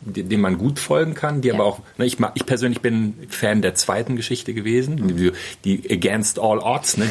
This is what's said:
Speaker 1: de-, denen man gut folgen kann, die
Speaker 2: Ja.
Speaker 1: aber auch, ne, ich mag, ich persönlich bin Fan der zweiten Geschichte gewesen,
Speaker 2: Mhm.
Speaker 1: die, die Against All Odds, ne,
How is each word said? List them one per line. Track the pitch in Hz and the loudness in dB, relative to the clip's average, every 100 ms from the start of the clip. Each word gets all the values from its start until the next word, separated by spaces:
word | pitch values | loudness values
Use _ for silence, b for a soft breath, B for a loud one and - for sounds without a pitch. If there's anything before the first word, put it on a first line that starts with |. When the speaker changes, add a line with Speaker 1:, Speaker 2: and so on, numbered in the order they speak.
Speaker 1:
de-, | 107 98 | -10 -8
denen | 92 107 | -2 2
man | 95 90 | 2 2
gut | 113 139 | 0 -2
folgen | - 151 160 | 0 2 2
kann, | 156 151 147 | 0 -2 0
die | 127 | 0
Speaker 2:
Ja. | |
Speaker 1:
aber | 110 | 2
auch, | 104 - B - | 2 0 B -2
ne, | 123 | -2
ich | - | 0
mag, | 117 - | -2 -2
ich | - | -2
persönlich | 127 123 120 | 0 2 0
bin | 120 113 107 107 - | 0 2 0 -4 -10
Fan | - 110 107 | -2 2 4
der | 107 | 2
zweiten | - - 101 110 | 0 0 0 -2
Geschichte | 123 117 120 - | -4 -4 -6 -4
gewesen, | 113 107 120 131 | -4 0 2 2
Speaker 2:
Mhm. | 151 95 87 | 0 0 2
Speaker 1:
die, | 90 B B B | 2 B B B
die | 98 98 - | 0 0 0
Against | 90 98 110 107 - | 0 0 0 -2 0
All | 110 107 | 2 2
Odds, | 104 131 - - | 0 -2 0 0
ne, | 110 | 2